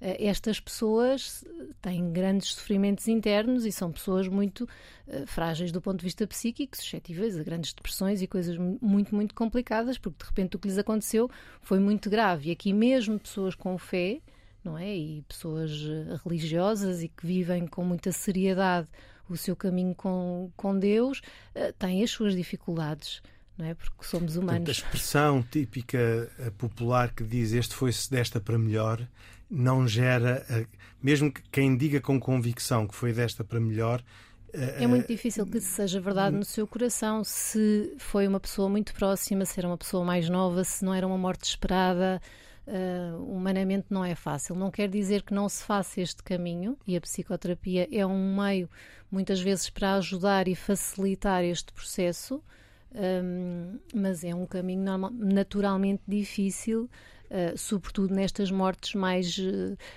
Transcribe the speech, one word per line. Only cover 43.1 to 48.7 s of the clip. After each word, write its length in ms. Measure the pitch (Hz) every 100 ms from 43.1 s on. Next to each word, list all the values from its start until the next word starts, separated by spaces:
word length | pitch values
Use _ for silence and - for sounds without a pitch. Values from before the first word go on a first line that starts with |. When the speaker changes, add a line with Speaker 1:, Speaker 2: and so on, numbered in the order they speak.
| 170 180
Speaker 1:
humanamente 600 | 190 185 190 190 196 -
não 160 | 196 180
é 80 |
fácil. 420 | 165 - 147 - 180
Não 140 | 190
quer 180 | - 202
dizer 360 | 202 190 202
que 100 | -
não 160 | 202 202
se 140 | -
faça 360 | - 202 185 -
este 220 | 175 -
caminho, 540 | - 180 175 170 190 277 -
e 100 | 175
a 60 |
psicoterapia 840 | - - - 175 180 175 196 185 180
é 140 | 214 190
um 300 | 190 190 190
meio, 340 | 202 190 175